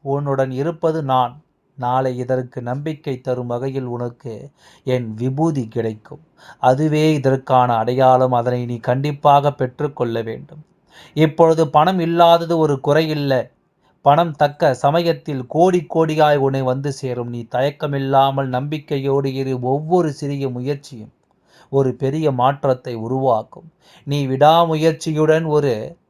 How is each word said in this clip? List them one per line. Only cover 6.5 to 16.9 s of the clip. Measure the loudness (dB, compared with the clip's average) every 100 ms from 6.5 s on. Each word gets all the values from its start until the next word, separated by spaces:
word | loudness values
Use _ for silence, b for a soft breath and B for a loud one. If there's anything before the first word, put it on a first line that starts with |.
| B
அதுவே | 2 4 2 2 2
இதற்கான | 2 2 0 2 2 4 2
அடையாளம். | 0 2 4 4 4
அதனை | 0 0 -4 -6
நீ | -6
கண்டிப்பாக | -2 -2 -2 0 4 4 2
பெற்றுக்கொள்ள | -2 -6 -4 -8 -4 -4 -4
வேண்டும். | -6 -10 -14 -20 -20 _ _ B B
இப்பொழுது | 0 0 4 4 4 2
பணம் | 4 4 2
இல்லாதது | 0 4 6 6 4 0
ஒரு | 2 0
குறையில்லை. | 2 2 2 -2 0 -2 -2 _ _ _ _ _
பணம் | 2 4 2 0
தக்க | -2 2 0
சமயத்தில் | 2 0 2 0 -4 -6 -10 -6
கோடி | 2 2 2 -2 0
கோடியாய் | 0 2 4 4
உன்னை | 2 0
வந்து | -2 -2 -4